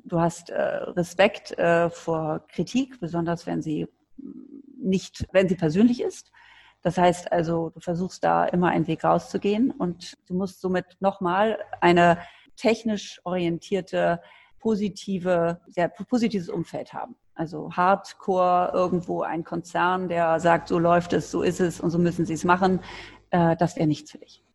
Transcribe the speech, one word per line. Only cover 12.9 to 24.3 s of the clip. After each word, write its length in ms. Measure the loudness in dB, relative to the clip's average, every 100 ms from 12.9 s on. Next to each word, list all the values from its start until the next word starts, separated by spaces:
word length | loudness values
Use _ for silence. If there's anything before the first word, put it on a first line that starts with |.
| -4 -6 -12
orientierte, 960 | -6 -2 -2 -2 -4 -4 -2 0 0 0 -6 -20 _ _
positive, 1040 | -2 0 -2 -6 -6 -4 0 0 0 -2 -6
sehr 220 | -2 -2
po-, 140 | -4 -4
positives 440 | 0 0 -2 -4
Umfeld 440 | -6 -6 -8 -10
haben. 220 | -12 -14 -16 _
Also 380 | -8 -8 -8 -8
Hardcore, 1000 | 0 2 2 -2 -8 -2 0 2 2 2
irgendwo 500 | 0 0 0 -2 -4
ein 200 | -4 -6
Konzern, 640 | -6 -8 -6 -2 0 0 -2
der 300 | 0 2 2
sagt, 280 | 4 2 2
"So 120 | 2
läuft 340 | 4 4 2
es, 180 | -2 -2
so 100 | -2
ist 180 | -2 0
es 200 | -2 0
und 100 | -2
so 80 | 2
müssen 260 | 2 0 -2
sie 80 |
es 100 | -2
machen", 360 | 0 2 2 0 -4 -16 -18 -20 _
äh, 240 | 2 4 4
das 180 | 0 2
wäre 120 | 0
nichts 240 | 0 -6
für 80 | -20
dich. 240 | -20